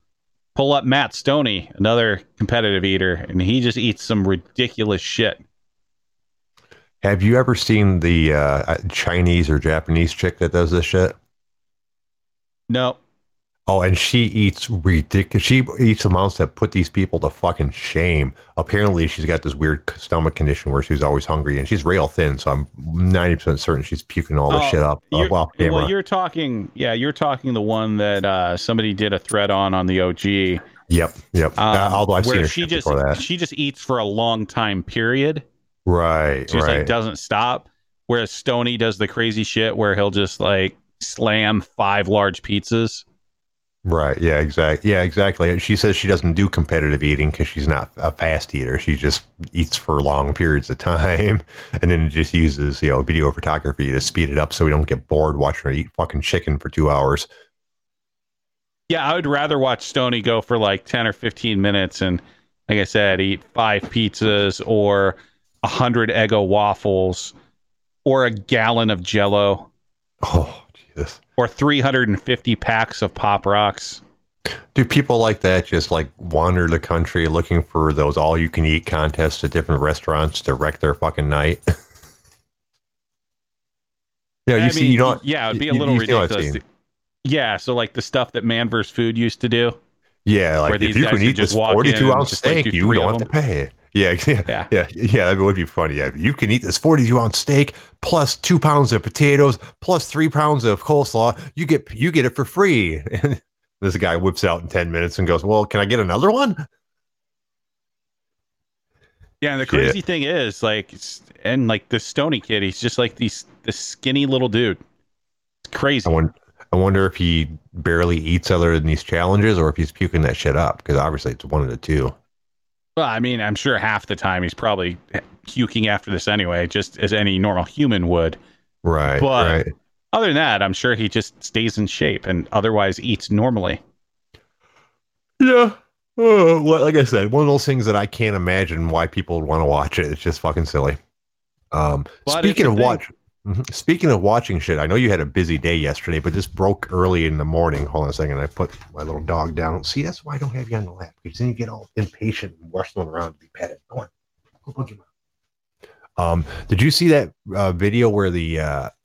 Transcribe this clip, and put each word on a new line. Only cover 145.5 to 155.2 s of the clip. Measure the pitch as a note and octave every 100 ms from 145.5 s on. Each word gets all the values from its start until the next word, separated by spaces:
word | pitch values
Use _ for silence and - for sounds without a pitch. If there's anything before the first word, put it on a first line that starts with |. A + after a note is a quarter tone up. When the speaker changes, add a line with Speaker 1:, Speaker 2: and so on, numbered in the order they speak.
| D#2
Speaker 2:
day | E2 E2+
yesterday, | C#2+ D2 - D#2
but | E2+
this | D#2+ -
broke | - F#2+ G2 -
early | F2+ F#2 F2 D#2+
in | D#2
the | D2+
morning. | E2 E2+ C#2+ C#2+
Hold | D#2
on | C#2+
a |
second. | C#2 D2+ C#2
I | C#2+
put | - F2 - -
my | D2+
little | D#2 D2+
dog | D#2 E2 D#2+
down. | D#2 D#2+ D#2+
See, | - C#3
that's | D#3+ -
why | D3
I | C#3
don't | C3+
have | B2+ A2+
you | A2+
on |
the | F#2
lap, | F#2 E2+ _
because | E2 D#2+
then | B2
you |
get | A2+ A2
all | A2 G#2 A2
impatient | G2 - A2 - F#2+ D#2+
and | E2
rustling | F#2 F#2 G2 D#2+
around | E2 E2
to | D#2
be | _
petted. | - F2 - _
Go | B2+
on. | - _ _ _ _ _ -
Go |
bug | B2+ A#2+
your | G#2
mom. | _ _